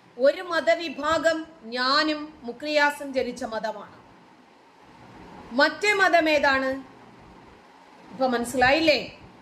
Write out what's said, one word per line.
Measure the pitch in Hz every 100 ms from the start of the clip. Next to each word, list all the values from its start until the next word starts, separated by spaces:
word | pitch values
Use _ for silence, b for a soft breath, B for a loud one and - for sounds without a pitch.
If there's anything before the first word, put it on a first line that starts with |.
| _ -
ഒരു | 269 320
മതവിഭാഗം | 359 320 277 339 339 247 294 320 320 320 311 -
ഞാനും | 220 247 254 294 311 302 302 -
മുക്രിയാസും | 240 240 302 294 294 285 285
ജനിച്ച | 262 247 247
മതമാണ്. | 233 214 220 208 185 - - - - - _ _ _ _ - - - - - - -
മറ്റേ | 240 311 311 415
മതം | 403 370 339 311
ഏതാണ്? | 294 285 269 262 269 - - - - - - - - - - - - -
ഇപ്പൊ | 190 262
മനസ്സിലായില്ലേ? | 233 240 262 247 311 320 254 190 - - -